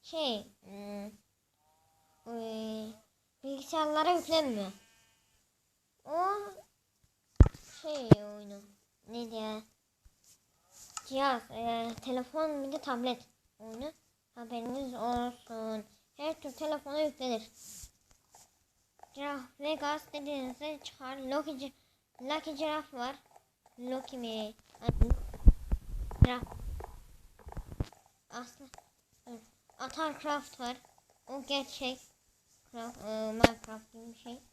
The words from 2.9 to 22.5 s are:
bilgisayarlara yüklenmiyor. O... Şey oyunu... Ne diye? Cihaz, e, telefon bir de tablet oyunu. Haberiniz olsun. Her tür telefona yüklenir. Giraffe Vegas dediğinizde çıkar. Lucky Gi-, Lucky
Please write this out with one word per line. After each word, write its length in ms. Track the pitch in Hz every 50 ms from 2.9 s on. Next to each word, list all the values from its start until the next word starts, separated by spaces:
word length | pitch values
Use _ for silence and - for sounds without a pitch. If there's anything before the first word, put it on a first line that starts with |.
| 220 220 _ _ _ _ _ _ _ _ -
bilgisayarlara 680 | 269 277 269 277 - - 320 311 302 302 302 311 330
yüklenmiyor. 600 | 359 339 - - 330 320 311 269 233 208 196 190 196 - - - - - _ _ _ _ _ _ _ _ _ _ _ _ _ _ _ _ _ _ _ _ _
O... 220 | 247 294 330 359 381 403 415 403 403 381 - - _ _ _ _ _ _ _ _ _ _ _ _ _ _ - - - - - - - - -
Şey 280 | - 320 302 285 254 226 214
oyunu... 460 | 208 208 208 208 208 208 202 202 202 208 202 202 _ _ _ _ _ _ -
Ne 240 | 220 233 240 226
diye? 320 | 220 220 214 214 214 214 220 - _ _ _ _ _ _ _ - _ _ _ - - _ _ _ _ _ _ _ - - - - - - -
Cihaz, 360 | - 262 269 277 277 262 233 220 226
e, 400 | 214 220 233 233 233 233 226 233 226 -
telefon 600 | - 262 247 254 254 247 - 311 320 311 302 285 269
bir 80 | 269
de 100 | 277 311
tablet 440 | - 285 262 240 240 254 240 240 - - _ _ _ _ _ _
oyunu. 340 | 214 226 220 226 262 302 320 _ _ _ _ _ _ _ _
Haberiniz 580 | 240 240 226 240 233 226 247 254 269 277 254 247
olsun. 920 | 233 214 240 240 240 240 247 240 - - - 233 226 220 220 220 220 208 - - _ _ _ _ -
Her 240 | 285 311 320 320
tür 100 | - 285
telefona 480 | 269 - 311 302 302 294 285 277 277 302
yüklenir. 520 | 311 302 254 - 262 254 240 220 226 - - - - - - - - - _ _ _ _ - _ _ _ - - - _ _ _ _ _ _ _ _ _ _ _ - - -
Giraffe 500 | 277 277 285 285 269 254 247 - _ 285
Vegas 380 | 294 311 302 294 285 294 311 - - -
dediğinizde 680 | 294 285 285 294 277 262 254 247 - 294 302 311 285 -
çıkar. 340 | - - - 269 254 269 277
Lucky 400 | 269 254 277 294 302 294 302 254
Gi-, 160 | 269 269 - _ _ _ _ _ _ _ _ -
Lucky 360 | 247 262 294 311 311 311